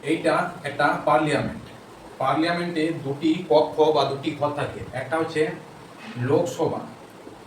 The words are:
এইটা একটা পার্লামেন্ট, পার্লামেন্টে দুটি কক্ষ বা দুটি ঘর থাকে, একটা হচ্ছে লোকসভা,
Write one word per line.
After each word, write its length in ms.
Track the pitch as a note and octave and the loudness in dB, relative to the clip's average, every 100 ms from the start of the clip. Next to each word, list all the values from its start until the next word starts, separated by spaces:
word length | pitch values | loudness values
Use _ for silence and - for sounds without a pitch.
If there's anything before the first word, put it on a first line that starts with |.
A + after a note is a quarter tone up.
| C#3 | 0
এইটা 240 | E3 D#3+ D#3 F3+ - C#3+ | 0 2 2 0 -6 -8
একটা 180 | - D3 - - | 0 0 2 2
পার্লামেন্ট, 580 | D#3 D#3 C#3 - - - - - - - - | 4 4 0 -2 -6 -12 -18 -18 -18 -18 -4
পার্লামেন্টে 640 | C3+ C#3+ E3 F3 F3 D3+ D#3+ D3+ | 0 2 2 0 -2 -2 -2 -2
দুটি 260 | C3+ C#3 E3 E3+ - | -4 0 2 0 4
কক্ষ 260 | D3+ D3+ - D#3 D3 | 6 6 4 4 6
বা 60 | C3+ | 2
দুটি 180 | C3+ D#3 C3+ | 0 -4 -2
ঘর 100 | C#3+ D3 | -2 0
থাকে, 220 | A2+ - - B2 | -4 -6 -8 -8
একটা 140 | - D#3+ | -2 -2
হচ্ছে 220 | D#3+ D3+ D#3 - - - - - A2+ B2 B2+ | 0 0 0 -2 -14 -18 -20 -18 -14 -6 2
লোকসভা, 500 | D#3 - - D#3 A2+ - - - - - - | 2 2 0 -2 -2 -10 -16 -18 -20 -20 -20